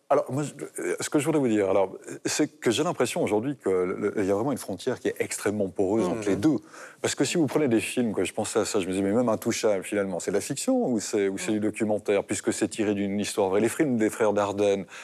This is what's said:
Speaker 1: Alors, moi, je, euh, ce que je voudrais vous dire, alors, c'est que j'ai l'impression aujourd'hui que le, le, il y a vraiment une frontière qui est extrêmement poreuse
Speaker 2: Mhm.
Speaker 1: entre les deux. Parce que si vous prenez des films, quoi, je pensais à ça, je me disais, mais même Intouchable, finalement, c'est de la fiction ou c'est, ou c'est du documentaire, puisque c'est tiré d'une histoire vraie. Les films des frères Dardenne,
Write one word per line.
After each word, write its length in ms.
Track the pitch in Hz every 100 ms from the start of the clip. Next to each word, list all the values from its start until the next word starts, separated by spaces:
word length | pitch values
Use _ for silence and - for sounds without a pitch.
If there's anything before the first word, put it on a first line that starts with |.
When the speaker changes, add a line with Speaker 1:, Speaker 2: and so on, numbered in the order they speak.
| _
Speaker 1:
Alors, 140 | 143 131
moi, 100 | 131
je, 100 | 147 - 78 -
euh, 140 | 90 87
ce 80 | -
que 100 | 151
je 60 | 123
voudrais 160 | 156
vous 80 | 131
dire, 200 | 107 95
alors, 220 | 98 95 95 - -
c'est 240 | 139 - 151
que 240 | - 190
j'ai 100 | 147
l'impression 400 | 175 151 123 175
aujourd'hui 360 | 117 104 131 139
que 120 | 98
le, 240 | 92 92 104
le, 160 | 104 110
il 60 | 95
y 60 |
a 40 | 101
vraiment 180 | 135
une 40 | 123
frontière 440 | - 92 - 120
qui 80 | -
est 60 | -
extrêmement 480 | 107 - 107 107 95
poreuse 380 | 90 95 113 101
Speaker 2:
Mhm. 60 | 113
Speaker 1:
entre 120 | 101
les 80 | 95
deux. 180 | 151 123 - - - -
Parce 120 | 110
que 120 | - 143
si 100 | 175
vous 100 | 139
prenez 220 | 156 143
des 140 | 110
films, 320 | - - 120
quoi, 100 | 92
je 80 | 90
pensais 280 | - 104 117
à 40 |
ça, 160 | 98 107
je 60 | 90
me 60 |
disais, 120 | 92
mais 80 | 98
même 160 | 110 123
Intouchable, 560 | 104 120 - 113 98
finalement, 380 | - 104 98 85
c'est 100 | -
de 40 | 98
la 60 |
fiction 440 | - 139 - 262 190
ou 160 | 113
c'est, 260 | - 107 98
ou 100 | 98
c'est 140 | -
du 80 | 107
documentaire, 640 | 107 - 107 104 - 98
puisque 300 | - 104 -
c'est 160 | - 113
tiré 240 | - 104
d'une 260 | 101 101 101
histoire 300 | 95 - 95
vraie. 100 | 98
Les 80 | 117
films 300 | - 156 120
des 120 | 107
frères 220 | - 107
Dardenne, 540 | 104 101 101 104 98 92 -